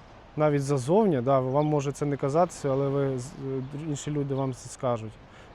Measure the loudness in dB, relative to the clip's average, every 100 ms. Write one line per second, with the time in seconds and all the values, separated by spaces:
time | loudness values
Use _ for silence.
0 | -20 -20 -10 0 2 2 2 0 2 4
1 | 4 2 2 2 2 2 2 2 0 -2
2 | -2 -2 0 2 2 2 -2 0 0 0
3 | 0 -2 -6 -10 -6 -6 -6 -8 -6 -6
4 | -4 -4 -2 -2 -2 -4 -10 -6 -2 -2
5 | -4 -14 -20 -20 -14